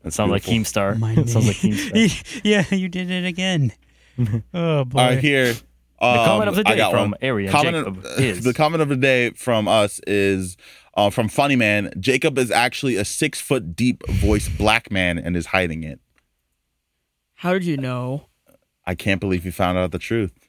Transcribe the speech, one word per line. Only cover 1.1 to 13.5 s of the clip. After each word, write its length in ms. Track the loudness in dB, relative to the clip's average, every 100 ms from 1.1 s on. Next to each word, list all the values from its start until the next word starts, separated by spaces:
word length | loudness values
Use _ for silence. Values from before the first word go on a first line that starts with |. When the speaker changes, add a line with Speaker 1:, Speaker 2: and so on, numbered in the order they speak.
| 0
Speaker 2:
<laughs> 100 | 2
Sounds 220 | 2 2
like 160 | 2
Speaker 3:
name. 100 | -2
Speaker 2:
Keemstar. 680 | -2 -2 2 2 0 -10 -6
Speaker 3:
<laughs> 20 |
Yeah, 220 | 0 2 2 -2
you 120 | -2
did 220 | -6 -4
it 160 | -4 -4
again. 480 | -4 -2 0 0 -2 _ _ _ -4
Speaker 2:
<laughs> 260 | -2 -2 -4
Speaker 3:
Oh, 320 | -4 0 0 0
boy. 140 | 2
Speaker 1:
All 60 | 2
right, 120 | 4
here. 340 | 2 4 2
Speaker 2:
The 60 | 0 -10 _ _ _
comment 440 | 4 6 4 4
Speaker 1:
Um, 40 | 2
Speaker 2:
of 60 | 2
the 80 | 2
Speaker 1:
I 40 |
Speaker 2:
day 40 | 2
Speaker 1:
got 140 | 2
Speaker 2:
from 200 | 2 0
Speaker 1:
one. 80 | -2
Speaker 2:
Ari 220 | -2 -2 0
and 40 |
Speaker 1:
Comment 240 | 2 2 -2
Speaker 2:
Jacob 220 | -6 -8 -8
Speaker 1:
of, 140 | -2
Speaker 2:
is 240 | 0 0
Speaker 1:
the 100 | -2
comment 280 | 0 0 0
of 60 | 0
the 60 | 2
day 360 | 2 2 0
from 360 | -2 -2 0 4
us 320 | 4 2 -2 -2
is, 480 | 2 2 2 -2 -10 -20 -20 _ 2
uh, 140 | 2
from 180 | 2 -2
Funny 300 | 2 2 4
Man. 340 | 2 2 -2 -4
Jacob 380 | -2 0 0 0
is 140 | 0
actually 440 | 2 0 0 -2 -2
a 80 |
six-foot-deep 1000 | -2 -2 -4 -4 -2